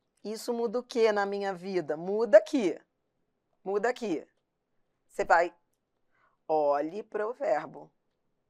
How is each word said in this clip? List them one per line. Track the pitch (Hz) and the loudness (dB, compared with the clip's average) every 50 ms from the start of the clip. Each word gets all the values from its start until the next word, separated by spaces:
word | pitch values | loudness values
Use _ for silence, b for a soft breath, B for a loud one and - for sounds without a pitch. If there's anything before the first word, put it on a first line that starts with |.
| _ _ _ _ - | _ _ _ _ -12
Isso | 202 220 214 - - | -12 -10 -10 -6 -6
muda | 240 233 233 226 202 247 | -4 -4 -4 -4 -4 -6
o | 247 | -6
quê | - - 240 220 220 | -4 0 2 4 4
na | 208 208 202 | 4 2 0
minha | 196 202 202 202 196 190 | -2 -4 -4 -4 -6 -6
vida? | 170 175 196 190 175 165 143 151 | -6 -8 -4 -4 -4 -2 -4 -6
Muda | 156 170 190 202 214 233 214 233 311 | -6 -4 -4 -2 -2 2 8 6 6
aqui. | 311 - - 277 214 165 135 - _ _ _ _ _ _ _ _ _ _ _ _ _ _ _ _ - | 6 6 -2 0 0 0 -2 -4 _ _ _ _ _ _ _ _ _ _ _ _ _ _ _ _ -8
Muda | 185 196 208 196 240 | -4 -4 -2 0 -2
aqui. | 254 - 240 208 160 127 - _ _ _ _ _ _ _ _ _ _ _ _ _ _ _ _ | -2 -2 -4 -4 -4 -4 -6 _ _ _ _ _ _ _ _ _ _ _ _ _ _ _ _
Você | _ - - 196 | _ -6 -4 2
vai, | - 185 165 175 175 - _ _ _ _ _ _ _ _ _ _ _ _ _ _ _ _ _ _ | 4 6 4 4 2 -2 _ _ _ _ _ _ _ _ _ _ _ _ _ _ _ _ _ _
olhe | - 160 156 151 143 143 143 151 156 180 214 220 | -2 0 2 2 2 2 0 -2 -4 -8 -10 -12
pro | _ - 208 208 214 254 | _ -6 -6 -6 -6 -6
verbo. | - 185 175 156 147 160 - 151 147 151 160 _ _ _ _ _ _ _ _ _ _ _ | -6 -2 -2 -2 -2 -4 -8 -16 -18 -20 -20 _ _ _ _ _ _ _ _ _ _ _